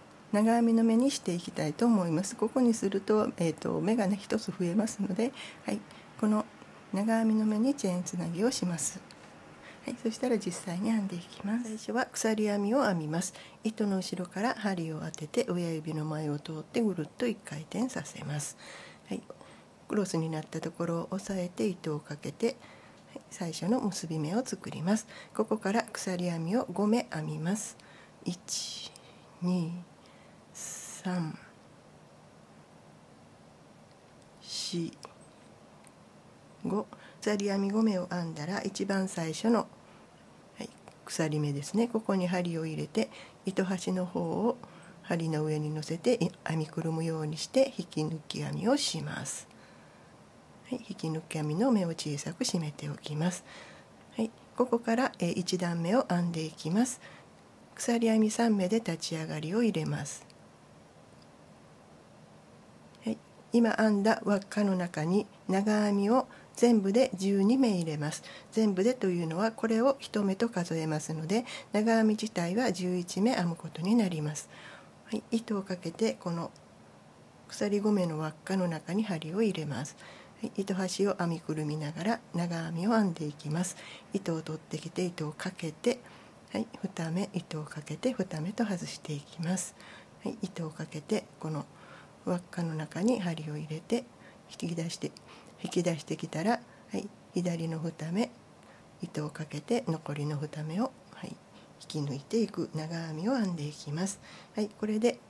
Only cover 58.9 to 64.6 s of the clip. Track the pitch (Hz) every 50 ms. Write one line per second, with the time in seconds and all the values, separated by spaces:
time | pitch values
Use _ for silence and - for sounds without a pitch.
58.9 | 165 160 - - 165 160 160 160 156 156 156 156 185 226 240 220 - 165 156 147
59.9 | 147 143 147 - - - - - - - - - - - - - - - - -
60.9 | - - - - - - - - - - - - - - - - - - - -
61.9 | - - - - - - - - - - - - - - - - - - - -
62.9 | - - - - - - - - - - - - - 233 233 220 - - 220 220
63.9 | 208 202 196 226 220 - - 208 202 190 196 - - 208